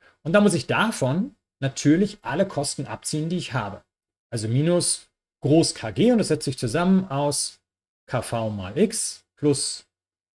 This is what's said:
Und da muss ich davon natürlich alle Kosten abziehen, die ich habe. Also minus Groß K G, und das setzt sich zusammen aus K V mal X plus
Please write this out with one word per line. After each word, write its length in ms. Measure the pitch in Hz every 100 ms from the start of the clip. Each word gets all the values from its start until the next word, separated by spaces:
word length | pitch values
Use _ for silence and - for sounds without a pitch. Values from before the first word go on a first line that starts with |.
| _ _
Und 120 | 151
da 80 | 202
muss 100 | 208
ich 140 | 170 -
davon 680 | 123 220 - 131 160 262 _ _ _
natürlich 600 | 135 - 143 165 208 -
alle 260 | 113 151 190
Kosten 380 | 139 147 -
abziehen, 460 | 127 110 - 156 165
die 80 | 180
ich 160 | -
habe. 280 | 127 101 92 _ _ _ _ _
Also 160 | 117 110
minus 640 | 127 160 175 - - _ _ _ _
Groß 340 | 131 160 160
K 160 | - 113
G, 220 | 101 226
und 60 | 226
das 100 | -
setzt 160 | 147
sich 140 | 143 131
zusammen 480 | 120 147 180 190 185
aus 560 | 139 147 143 - - _ _ _ _
K 160 | _ 120
V 300 | - 117 110
mal 260 | 101 92 135
X 480 | 202 - - - _ _
plus 500 | 147 135 - - _ _ _ _ _